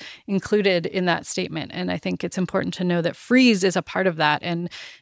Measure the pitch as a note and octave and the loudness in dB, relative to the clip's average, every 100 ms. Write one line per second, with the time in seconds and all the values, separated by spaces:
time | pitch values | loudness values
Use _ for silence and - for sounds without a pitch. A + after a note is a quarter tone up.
0 | - - - F#3+ - G#3+ G3 F3 E3 F#3+ | -12 -16 -4 -2 2 2 4 2 0 -2
1 | F3+ E3 - - F3+ D#3+ - F3 F3+ F3 | 0 0 -2 -6 -6 -6 -8 -6 -4 -4
2 | F#3+ F3+ E3 - F3+ F#3+ F3+ - F3+ F3 | -4 -6 -4 -4 -2 -2 -2 -2 0 0
3 | E3 - - B3 B3+ G3+ F#3 F3+ - F#3+ | 0 -4 2 6 6 6 2 0 -2 0
4 | F#3+ D#3+ D3+ D3+ F3 E3+ F3 - - - | 0 2 2 2 -2 -4 -4 -10 -16 -12